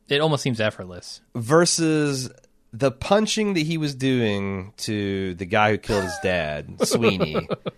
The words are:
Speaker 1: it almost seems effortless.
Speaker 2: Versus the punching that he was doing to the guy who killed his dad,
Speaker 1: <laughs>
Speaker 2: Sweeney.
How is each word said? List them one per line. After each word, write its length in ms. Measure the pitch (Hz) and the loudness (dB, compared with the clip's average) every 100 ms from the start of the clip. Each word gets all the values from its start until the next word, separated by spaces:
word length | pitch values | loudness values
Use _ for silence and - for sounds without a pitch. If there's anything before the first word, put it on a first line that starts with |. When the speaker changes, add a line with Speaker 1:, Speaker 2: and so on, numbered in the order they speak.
| _ | _
Speaker 1:
it 120 | 143 | 0
almost 220 | 156 139 | 2 0
seems 160 | 139 113 | -2 0
effortless. 600 | 107 - 90 90 - - _ | -2 -2 -14 -14 -16 -20 _
Speaker 2:
Versus 960 | 123 113 160 170 - 160 156 147 135 127 - _ _ _ | -8 4 4 4 2 2 2 0 -2 -6 -12 _ _ _
the 180 | 110 135 | -2 -2
punching 600 | - - 202 214 220 208 | -2 2 2 2 0 0
that 120 | 180 151 | 0 0
he 100 | 165 | -2
was 180 | 151 | -2
doing 760 | 131 131 127 110 101 98 98 98 - | 0 2 2 2 0 -2 -6 -8 -10
to 560 | - 104 101 98 95 | -4 -2 -2 -2 -4
the 100 | 87 | -6
guy 280 | 92 107 107 | 0 4 4
who 60 | 104 | 2
killed 260 | - 104 | 0 -2
his 120 | 92 - | 0 -2
dad, 540 | 95 90 76 73 76 90 | -2 0 -2 -6 -10 -4
Speaker 1:
<laughs> 60 | - | -2
Speaker 2:
Sweeney. 600 | - 226 190 175 196 160 - 180 | 2 2 2 -2 -2 -6 -8 -8